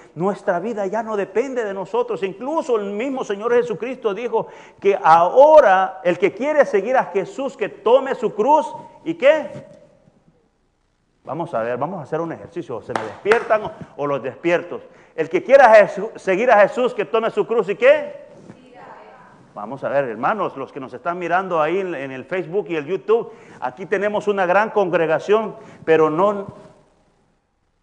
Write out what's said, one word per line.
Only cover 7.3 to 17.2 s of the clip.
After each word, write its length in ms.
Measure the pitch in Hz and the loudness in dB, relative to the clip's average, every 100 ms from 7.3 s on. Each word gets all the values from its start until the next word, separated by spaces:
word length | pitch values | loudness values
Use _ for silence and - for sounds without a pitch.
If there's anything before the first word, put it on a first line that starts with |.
| - 269 - | -6 -8 -6
que 140 | 185 | -8
tome 460 | - 220 254 269 247 | -4 2 2 2 -4
su 180 | 214 | -4
cruz 400 | 160 240 302 - - - - | 0 2 2 2 -8 -18 -12
y 100 | - | -8
¿qué? 380 | - 262 311 247 - - - _ _ _ _ _ _ _ _ _ _ _ _ _ _ | 0 2 2 0 -14 -20 -20 _ _ _ _ _ _ _ _ _ _ _ _ _ _
Vamos 300 | - 143 170 | -12 -10 -8
a 80 | 117 | -6
ver, 160 | 113 123 | -4 -6
vamos 220 | 147 190 | -6 -10
a 20 | |
hacer 180 | 139 156 | -8 -8
un 120 | 165 | -8
ejercicio. 500 | 120 101 - 156 113 | -10 -14 -14 -12 -12
¿Se 120 | 98 | -8
me 100 | 117 | -8
despiertan 600 | 110 101 196 233 - 220 202 | -8 -4 2 2 2 -2 -2
o, 60 | - - - | -12 -16 -8
o 120 | 143 | -4
los 160 | 139 | -4
despierto? 580 | 127 113 170 170 170 120 - _ _ - | -6 -6 -2 -2 -4 -14 -16 _ _ -8
El 140 | 156 | -4
que 140 | 175 | -4
quiera 280 | - 277 247 214 | 4 6 8 8
Jesu-, 340 | 185 - 214 - | 6 0 -10 -8
seguir 340 | - 185 240 | -4 0 4
a 120 | 208 | 4
Jesús, 340 | 196 208 254 247 | 4 2 -4 -4
que 100 | 185 | -4
tome 240 | 226 | -2